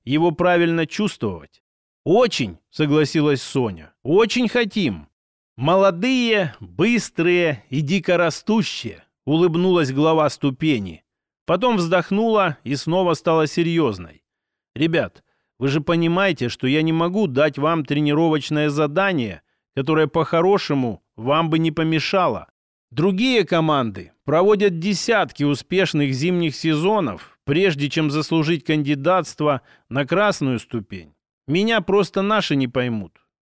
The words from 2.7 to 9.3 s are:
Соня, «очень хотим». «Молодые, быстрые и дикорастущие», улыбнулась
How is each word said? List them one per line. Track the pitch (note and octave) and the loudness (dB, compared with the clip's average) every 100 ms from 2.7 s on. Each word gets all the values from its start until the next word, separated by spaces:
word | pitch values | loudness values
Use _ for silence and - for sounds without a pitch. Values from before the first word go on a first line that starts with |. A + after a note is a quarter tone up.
| - D3+ D3+ D3 E3 D3 C3+ | -4 0 2 2 2 0 0
Соня, | - C#3 A#2 F2 - _ | -2 -2 -2 -4 -16 _
«очень | B2 F3+ A3+ B3 A#3+ | 0 2 2 2 0
хотим». | B3 A3+ A3 D#3 F2 D2 _ _ _ _ - | 0 -2 -2 -2 -4 -10 _ _ _ _ -4
«Молодые, | C3+ F#3 G3 E3+ A#3+ C4 A#3 G#3+ E3+ - | 0 4 4 2 0 0 2 0 0 -6
быстрые | F2 F2+ G3 A#3+ - - E3+ F3 E3+ C3 - | -10 -2 0 0 -2 -2 0 2 2 -2 -6
и | C3 | -4
дикорастущие», | C#3+ F#3+ - F3 E3+ - - A3 F3 - A#2 - _ _ | -2 -2 0 2 2 -2 0 0 0 -4 -12 -14 _ _
улыбнулась | - | -2